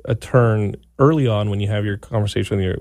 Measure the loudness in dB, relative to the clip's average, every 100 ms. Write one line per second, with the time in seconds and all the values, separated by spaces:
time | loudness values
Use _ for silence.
0 | -6 -6 0 2 4 2 -2 -4 _ 2
1 | 2 4 0 0 0 -2 -2 -2 -2 -6
2 | -4 -2 -2 -2 -2 -2 -2 -2